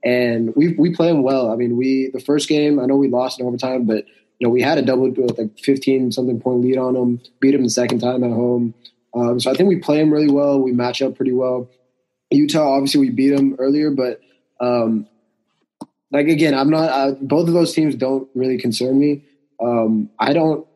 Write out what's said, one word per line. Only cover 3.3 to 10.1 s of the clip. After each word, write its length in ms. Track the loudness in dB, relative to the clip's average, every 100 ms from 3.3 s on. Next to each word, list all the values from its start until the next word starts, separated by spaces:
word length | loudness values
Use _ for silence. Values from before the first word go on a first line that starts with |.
| -4
in 60 | -6
overtime, 400 | -4 -4 -2 0
but, 200 | -2 -4 _ _ _
you 80 | 0
know, 20 |
we 120 | 2
had 160 | 2 0
a 40 |
double, 280 | 0 2 0 0 -2 -2
like, 200 | -6 -6
fifteen 520 | -2 0 0 0 0
something 300 | -2 -4 -2
point 200 | -2 0
lead 160 | 0 0
on 200 | -2 0
'em, 240 | 0 -2 -8 _
beat 140 | 0 2
'em 80 |
the 60 | 0
second 300 | -2 -2 -2
time 260 | -2 -2 -2
at 60 |
home. 420 | 0 0 0 -2 -6 -20 _ _
Um, 260 | -4 -2 -2
so 100 | -2
I 20 |
think 160 | 0 2
we 80 | 2
play 240 | 0 2
'em 100 | 2